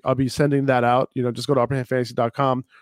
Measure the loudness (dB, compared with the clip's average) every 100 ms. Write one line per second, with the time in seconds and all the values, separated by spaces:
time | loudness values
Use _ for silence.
0 | -2 0 0 0 0 2 2 2 4 2
1 | 0 -2 -4 -4 -2 0 0 -2 -2 -2
2 | -2 -2 -2 0 0 0 -4 -18